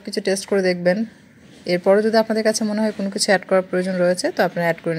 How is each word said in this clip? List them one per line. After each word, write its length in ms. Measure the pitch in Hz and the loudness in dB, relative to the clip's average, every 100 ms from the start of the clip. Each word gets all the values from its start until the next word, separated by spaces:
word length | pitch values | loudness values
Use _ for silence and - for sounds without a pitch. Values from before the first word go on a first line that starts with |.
| - | -6
কিছু 160 | 208 | -6
টেস্ট 240 | 196 196 - | -2 -4 -2
করে 120 | 202 | 0
দেখবেন। 440 | 185 180 175 190 226 - _ - - - - | 0 0 0 0 -4 -10 _ -20 -20 -12 -4
এরপরও 360 | 175 196 196 | 0 4 4
যদি 160 | 220 220 | 4 2
আপনাদের 260 | 220 220 | 2 0
কাছে 200 | 214 214 | 0 0
মনে 180 | 214 208 | -2 -2
হয় 100 | 220 | -2
কোনো 180 | 208 196 | -2 -6
কিছু 180 | 202 - | -2 0
অ্যাড 120 | 185 - | 0 2
করার 120 | 190 | 0
প্রয়োজন 340 | 185 185 185 185 | 0 -2 -2 0
রয়েছে, 280 | 180 180 302 | 0 0 -2
তো 120 | 370 | -2
আপনারা 220 | 185 175 170 | -2 0 -2
অ্যাড 120 | 165 | -2
করে 120 | - | -4